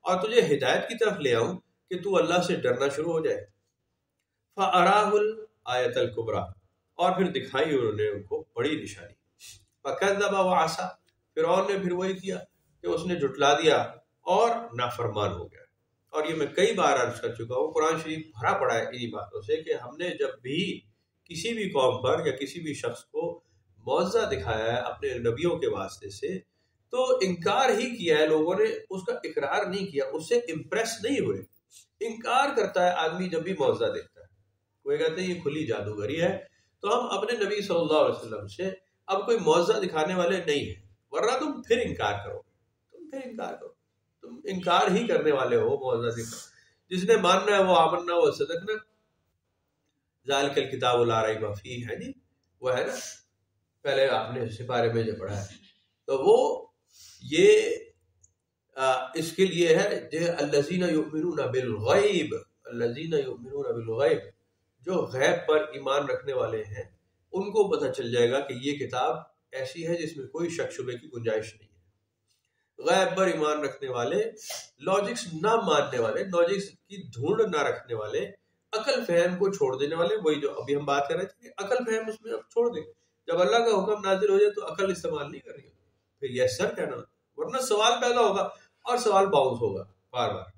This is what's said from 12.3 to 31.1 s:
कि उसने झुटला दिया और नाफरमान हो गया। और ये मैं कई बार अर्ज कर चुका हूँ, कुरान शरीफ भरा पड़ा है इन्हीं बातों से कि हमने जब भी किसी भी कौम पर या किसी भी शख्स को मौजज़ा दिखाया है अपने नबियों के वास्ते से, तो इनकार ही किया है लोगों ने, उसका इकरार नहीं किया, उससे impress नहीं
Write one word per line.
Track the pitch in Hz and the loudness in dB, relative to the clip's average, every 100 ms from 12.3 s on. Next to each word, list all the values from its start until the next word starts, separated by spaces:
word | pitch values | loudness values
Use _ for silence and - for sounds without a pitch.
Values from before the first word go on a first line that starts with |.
| 180 - _ _ _ | -8 -10 _ _ _
कि | 175 | -4
उसने | 170 175 170 | -4 -2 -2
झुटला | 139 143 139 | -2 2 4
दिया | 143 156 131 - - _ _ - | 6 6 4 2 -8 _ _ 0
और | 190 233 233 - | 4 4 2 -4
नाफरमान | 117 120 - 113 104 101 | -4 -4 -2 -4 0 -2
हो | 85 | -2
गया। | - - _ _ _ _ _ | -12 -18 _ _ _ _ _
और | 151 156 | -4 -4
ये | |
मैं | 160 139 | -2 -2
कई | - 202 | 2 2
बार | 202 156 135 | 4 2 2
अर्ज | 117 - | 0 -2
कर | 113 117 | -8 -8
चुका | 117 127 | -6 -2
हूँ, | 151 | -2
कुरान | 160 156 160 | 0 0 0
शरीफ | 160 160 156 - | -4 -10 -10 -4
भरा | 151 196 | -2 0
पड़ा | 131 | 0
है | 113 | 0
इन्हीं | 113 123 117 | -2 -6 -8
बातों | 107 120 - | -8 -10 -12
से | - 156 | -4 -4
कि | 160 | -2
हमने | 147 123 147 180 151 | -6 -6 -8 -8 -4
जब | 139 - | -4 -4
भी | 127 156 - - _ _ _ _ _ | -6 -4 -4 -6 _ _ _ _ _
किसी | 165 226 | -8 -6
भी | 226 196 | -4 -2
कौम | 143 127 110 | 2 2 2
पर | 127 160 160 | 0 0 0
या | |
किसी | 127 139 175 | -4 -8 -8
भी | 156 135 | -8 -6
शख्स | 120 117 | -6 -8
को | - 147 170 - _ _ _ _ | -10 -6 -6 -8 _ _ _ _
मौजज़ा | 123 147 185 226 202 | -2 0 2 0 0
दिखाया | 135 - 110 113 | -2 -2 -2 0
है | 120 | -2
अपने | - - 139 123 | -4 -6 -6 -2
नबियों | 117 117 170 160 | -2 0 0 0
के | 123 | -2
वास्ते | 98 90 - 101 | -2 -6 -10 -16
से, | - 151 190 _ _ _ _ _ | -8 -6 -6 _ _ _ _ _
तो | 247 254 254 | -2 2 2
इनकार | 190 170 196 202 247 | 2 0 0 2 4
ही | 240 254 | 2 -2
किया | 233 170 151 | -4 2 4
है | 156 | 4
लोगों | 156 160 196 | 4 2 2
ने, | 220 - - | 0 0 -8
उसका | 190 180 247 - | -8 -6 -6 -4
इकरार | - 139 185 202 | -4 -2 -2 -2
नहीं | 196 190 | -4 -4
किया, | 139 - | -2 -4
उससे | 160 165 240 240 | -6 0 0 0
impress | 156 - 196 220 - | -8 -4 -2 -2 -4
नहीं | 240 | -2